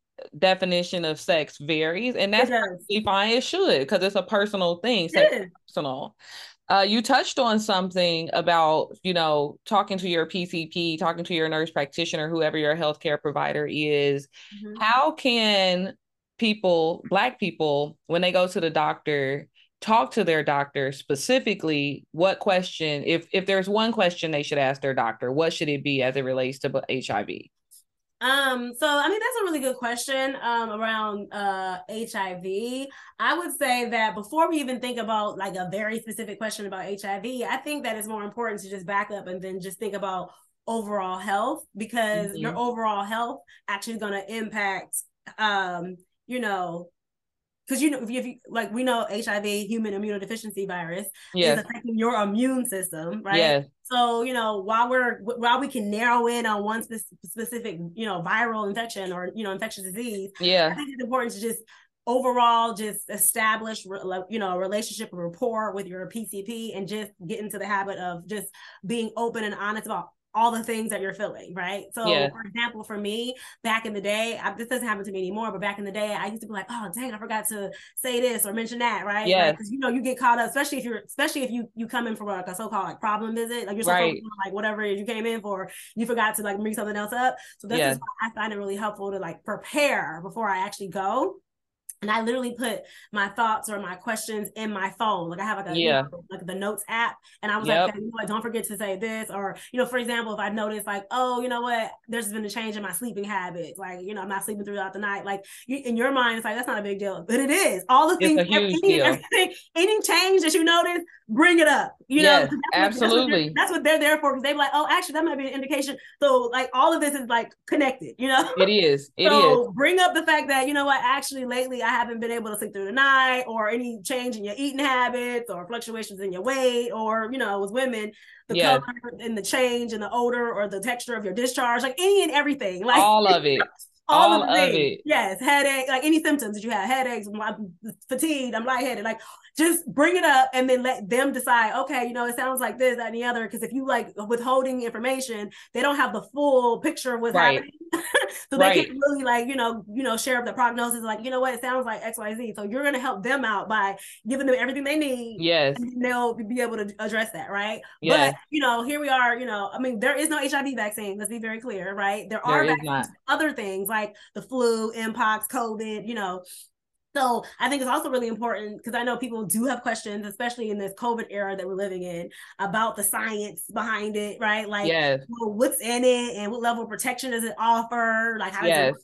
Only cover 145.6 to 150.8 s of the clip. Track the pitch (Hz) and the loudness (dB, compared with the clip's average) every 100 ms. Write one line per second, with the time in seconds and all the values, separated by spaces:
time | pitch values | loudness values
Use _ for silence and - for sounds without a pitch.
145.6 | - 240 277 285 254 202 - 277 285 254 | -10 0 2 2 0 -2 -6 0 4 6
146.6 | 240 233 311 311 254 233 233 185 156 135 | 6 2 0 -2 -4 -2 0 4 4 4
147.6 | - - - - - 571 - - - - | -2 -14 -4 -4 2 2 2 -6 -2 6
148.6 | 190 - - 262 285 277 254 240 240 269 | 6 6 4 2 0 2 2 2 2 0
149.6 | 233 226 196 220 254 226 269 247 220 254 | 0 -2 -8 -4 -2 -2 0 0 0 0
150.6 | 240 240 | 0 2